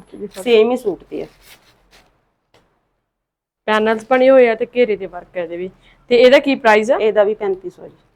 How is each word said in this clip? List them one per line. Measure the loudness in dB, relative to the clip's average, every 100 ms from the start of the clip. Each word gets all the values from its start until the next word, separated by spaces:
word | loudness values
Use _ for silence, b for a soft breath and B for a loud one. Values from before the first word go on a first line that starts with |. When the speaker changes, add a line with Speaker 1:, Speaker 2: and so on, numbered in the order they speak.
| -10
Speaker 1:
ਤੇ | -18
ਵੀ | -16
ਫਰਕ। | -10
Speaker 2:
ਸੇਮ | 0 2 2
ਹੀ | -2
ਸੂਟ | -6 -10
ਤੇ | -12 -14
ਆ। | -14 _ _ -20 _ _ _ _ _ _ _ _ _ _ _ _ _ _ _ _ _ _ _ _ -4
Speaker 1:
ਪੈਨਲਸ | -2 -2 -4 -2
ਬਣੇ | 2 4
ਹੋਏ | 4 4
ਆ | 0
ਤੇ | -6 -2
ਘੇਰੇ | -2 -4
ਤੇ | -8
ਵਰਕ | -16 -14 -10
ਹੈ |
ਇਹਦੇ | -10 -10
ਵੀ। | -12 _ b b _
ਤੇ | 2
ਇਹਦਾ | 4 4
ਕੀ | 2 -2
ਪ੍ਰਾਈਸ | 2 2 0
ਆ? | -2
Speaker 2:
ਇਹਦਾ | 0 0
ਵੀ | -2
ਪੈਂਤੀ | -2 -8 -8 -12
ਸੌ | -18 -20
ਜੀ। | _ _